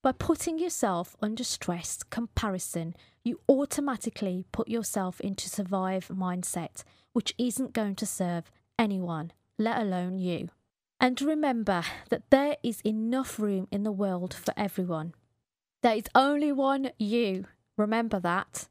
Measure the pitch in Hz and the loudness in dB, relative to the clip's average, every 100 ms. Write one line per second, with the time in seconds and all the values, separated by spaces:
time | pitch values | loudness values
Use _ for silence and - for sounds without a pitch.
0 | 262 254 - 320 - 320 349 - 220 175 | 2 0 0 0 0 -2 -2 0 0 0
1 | 180 - 214 226 247 - - 175 - - | -2 -4 -4 -2 -4 -4 -4 -4 -6 -10
2 | - - 233 - 214 185 - 170 165 - | -6 -6 -2 -2 -2 -2 -4 -4 -6 -8
3 | - _ 233 - - 269 285 - 285 240 | -18 _ -4 -2 6 6 4 -2 -2 -2
4 | 233 - 196 180 190 - - 233 214 214 | -4 -2 -2 -2 -4 -4 -2 -2 0 0
5 | 185 - 202 190 190 - 185 190 185 190 | -2 -2 -6 -6 -6 -4 -2 0 0 -2
6 | - 190 185 180 180 180 165 - - _ | -4 -2 -2 -2 -2 -4 -6 -10 -18 _
7 | _ 247 - - 247 - 262 - 208 196 | _ -2 -2 -2 -2 -2 -4 -2 -2 -2
8 | 208 - 180 175 - _ _ - 220 190 | -4 -2 -2 -2 -6 _ _ 0 2 2
9 | 175 160 170 - _ - 214 233 208 180 | -2 -4 -6 -12 _ -2 0 2 0 0
10 | 180 190 180 170 175 _ _ _ _ _ | -2 -2 -2 -2 -6 _ _ _ _ _
11 | 254 254 277 311 294 233 208 180 170 - | 2 2 0 2 2 2 2 0 0 -8
12 | - 233 - 269 285 - 240 220 214 220 | -2 -2 6 6 6 0 -4 -2 -2 0
13 | 226 262 269 - 208 190 185 202 214 190 | 0 -2 -2 -2 0 0 -2 -2 -2 0
14 | 202 180 180 - - - 202 - 180 160 | -2 -2 -4 -4 -6 -2 -4 -2 -2 -2
15 | 165 - _ _ _ _ _ _ 240 220 | -6 -12 _ _ _ _ _ _ 2 2
16 | - - 269 294 294 269 269 269 262 - | 4 6 6 4 2 2 2 2 -2 -2
17 | 208 233 220 190 196 _ _ - 208 226 | 0 2 2 -2 -6 _ _ -2 0 2
18 | 233 202 175 180 190 - - | 0 0 0 0 -2 -12 -16